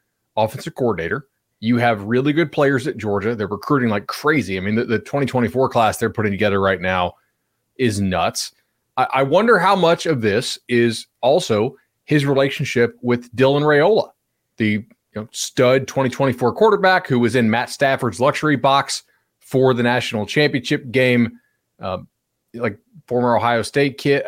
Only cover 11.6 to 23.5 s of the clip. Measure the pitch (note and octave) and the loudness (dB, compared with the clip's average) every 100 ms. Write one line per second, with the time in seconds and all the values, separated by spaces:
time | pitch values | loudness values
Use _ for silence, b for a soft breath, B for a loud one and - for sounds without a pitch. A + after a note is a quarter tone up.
11.6 | B2 - b _ - D3+ C#3 C3+ C#3 - | 0 -6 b _ -2 0 2 2 0 -2
12.6 | C3+ A#2+ A#2 - A#2+ A#2+ - A2 C3+ C#3+ | -4 0 0 -2 -2 -2 -4 2 2 4
13.6 | D3+ D3 F3 G#3+ - _ _ _ _ - | 2 4 4 2 0 _ _ _ _ -4
14.6 | A2 G#2 G#2 _ _ G#2 A2 - - - | -2 -2 -6 _ _ -14 -12 -12 -8 2
15.6 | B2 C3+ - C#3 C3 - C#3 A#2+ B2 A#2 | 4 4 0 -2 -2 0 -2 0 -2 2
16.6 | G#3+ G3 F#3 F#3 - B2 A#2 B2+ A2+ A#2 | 2 4 2 2 0 0 2 2 2 0
17.6 | A#2+ - C3+ C3 B2 F#2+ C#3 C#3 D3+ C#3 | -4 -2 0 0 -4 0 0 0 0 2
18.6 | C#3 C#3 - - _ _ _ _ - C3 | 2 2 0 -8 _ _ _ _ -4 2
19.6 | C3 A#2+ A#2+ B2 - A2 G2+ D3+ D3 D3 | 2 2 2 0 -2 -6 -2 0 0 0
20.6 | - D3 C3+ B2+ B2+ A#2+ A2+ - b b | -2 -4 -2 0 2 2 0 -4 b b
21.6 | _ - G2 F#2 F#2 _ _ _ _ A#2+ | _ -14 -10 -8 -12 _ _ _ _ -8
22.6 | A#2+ G2+ _ D#3+ - B2 B2 A2+ A#2 | -8 -8 _ -20 -4 0 2 2 2